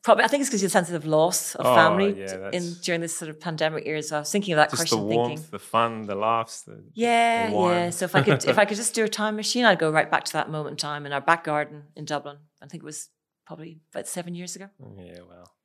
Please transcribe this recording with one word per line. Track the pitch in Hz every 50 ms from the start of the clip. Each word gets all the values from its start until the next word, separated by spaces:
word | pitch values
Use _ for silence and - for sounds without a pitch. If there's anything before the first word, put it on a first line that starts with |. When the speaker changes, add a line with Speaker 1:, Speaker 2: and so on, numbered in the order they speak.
Speaker 1:
probably, | - 233 220 208 226
I | 226
think | 285 285
it's | 277 -
'cause | 247 202
you're | 190 180
sensitive | - 196 175 160 175 160 143
of | 156
loss | 156 156 160 175 180 - - - -
of | - 131
Speaker 2:
Oh, | 123 127
Speaker 1:
family | - 160 160 104 98 98 101 101 98
Speaker 2:
yeah, | 95
Speaker 1:
t-, | 95 95 95 95 98 -
in, | 180 175
Speaker 2:
that's | 170 175 175
Speaker 1:
during | - - 175 165
this | 170 165 -
sort | - 175 156
of | 156 156
pandemic | - 175 160 156 160 156 156 151 -
era. | - 156 156
So | 151 151 156
I | 147
was | 147 -
thinking | - 208 202 185 165
of | 151
that | 151 -
Speaker 2:
just | - -
Speaker 1:
question, | 165 156 120 110
Speaker 2:
the | 101 104 110
warmth, | 117 120 120 151 156
Speaker 1:
thinking | 156 -
Speaker 2:
the | - 98
fun, | - - - 113 117 117 113 110 107
the | 101 101
laughs, | 98 107 113 117 113 113 - - -
the, | - - 107 104 - - _
Speaker 1:
Yeah, | 220 233 240 233 233 233 233 226 233 226 220
Speaker 2:
the | 208
wine. | 208 185 175 175
Speaker 1:
yeah. | 175 175 175
So | 170 - 190
if | 175 -
I | 185
could, | - 214 147 131 -
if | - 123 220
Speaker 2:
<laughs> |
Speaker 1:
I | 202
could | 208 214
just | 202 233 - -
do | 233 220
a | 220
time | 214 - 214 214 214
machine, | 214 208 - - 240 247
I'd | 220 185 160
go | 160 156
right | 156 156 - -
back | 170 - -
to | - -
that | 156 - -
moment | 156 156 151 -
in | -
time | - - 147 147 147 147
in | 139
our | 143 139
back | 139 - 165 165 -
garden | 160 151 147 151 147 151 147 147 _ _
in | - 151
Dublin. | 151 151 143 143 143 143 147 151 _ _ _
I | -
think | 143 - 170
it | -
was | 151 151 - - _ _ _ _ _ _ _ _
probably | _ 160 156 156 165 165 160 _ _
about | _ 170 - -
seven | - 180 170 175 175
years | 175 180 175 -
ago. | 180 196 196 _ _
Speaker 2:
Oh, | 135 110 104 98
yeah, | 90 87 85 87
wow. | 90 90 87 90 90 90 _ _